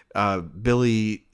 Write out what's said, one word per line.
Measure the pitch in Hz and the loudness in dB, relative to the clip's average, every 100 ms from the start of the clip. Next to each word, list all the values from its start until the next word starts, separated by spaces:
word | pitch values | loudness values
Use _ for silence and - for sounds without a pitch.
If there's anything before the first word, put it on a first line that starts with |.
| _ 101 | _ -2
uh, | 101 95 | 0 -2
Billy | 82 85 117 120 123 110 107 107 _ | -6 -6 0 2 2 2 0 -4 _